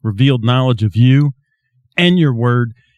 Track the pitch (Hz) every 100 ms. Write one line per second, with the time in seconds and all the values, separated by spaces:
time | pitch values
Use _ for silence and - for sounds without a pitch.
0 | 113 98 135 127 117 123 127 113 107 107
1 | 123 139 147 135 _ _ _ _ _ -
2 | 175 180 151 117 120 120 120 113 _